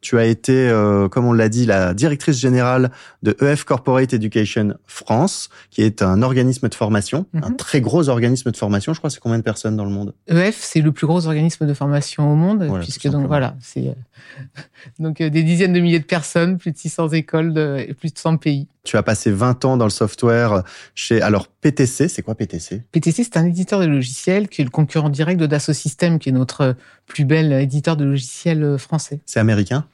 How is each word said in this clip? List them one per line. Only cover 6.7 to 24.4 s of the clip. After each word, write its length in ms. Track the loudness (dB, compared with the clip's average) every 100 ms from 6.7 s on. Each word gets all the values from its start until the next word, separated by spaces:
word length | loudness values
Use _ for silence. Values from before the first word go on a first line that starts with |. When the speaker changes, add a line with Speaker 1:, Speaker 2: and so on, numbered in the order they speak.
Speaker 1:
de 40 |
formation, 520 | -2 0 0 -2 -4 -4
un 160 | -6 -4
Speaker 2:
Mhm. 60 | -6
Speaker 1:
très 260 | -2 0
gros 260 | 2 2 2
organisme 420 | 2 2 0 -2
de 60 | -4
formation. 380 | -2 -2 -2
Je 40 | -4
crois, 120 | -6
c'est 100 | -6
combien 160 | -4 -2
de 60 |
personnes 340 | -2 -4 -4 -4
dans 80 |
le 60 | -4
monde ? 240 | -4 -6 -12 0
Speaker 2:
E 200 | 2 2
F, 60 | -2
c'est 220 | -4 0
le 120 | 0
plus 140 | 0 0
gros 200 | 0 0
organisme 400 | 0 0 0 -4
de 80 |
formation 580 | -2 -2 -2 -4 -2 2
au 20 |
monde, 300 | 2 2 0 -2
Speaker 1:
Voilà, 160 | -4
Speaker 2:
puisque 200 | -6 -6
Speaker 1:
tout 60 | -2
Speaker 2:
donc 40 |
Speaker 1:
simplement. 160 | -2 0
Speaker 2:
voilà, 280 | 0 -2 -6
c'est, 280 | -12 -6 -6
euh, 760 | -8 -16 _ -20 -20 -20 -20
<laughs> 340 | -20 _ -20 -8
donc, 200 | -8 -2
euh, 80 | -2
des 140 | 2
dizaines 320 | 2 2 2
de 60 | 2
milliers 180 | 4 2
de 60 |
personnes, 520 | 0 -4 0 0 0 -2
plus 160 | -4
de 60 | -8
six 100 | -8
cents 200 | -4 -2
écoles 440 | -2 0 -2 0
de, 320 | 0 -2 -4 -8
et 60 |
plus 220 | -8 -10
de 40 | -6
cent 200 | -2 0
pays. 300 | 0 -2 -4 _
Speaker 1:
Tu 120 | -4 -2
as 60 |
passé 280 | 0 0 0
vingt 320 | 2 0 2 0
ans 100 | 2
dans 80 |
le 60 | 0
software 720 | 0 -4 0 2 4 4 0 -2 -12 -18
chez, 260 | -12 0 2
alors, 280 | 4 2 0
P 220 | _ -2
T 120 | 2
C. 240 | 0 2 -4
C'est 140 | -4
quoi 120 | -8
P 120 | -6 -6
T 120 | -8
C ? 240 | -10 -12 -4
Speaker 2:
P 100 | -2
T 100 | 0
C, 120 | -2
c'est 120 | -2 0
un 80 |
éditeur 340 | 0 0 -2 0
de 40 |
logiciels 640 | 2 0 -2 -2 2 2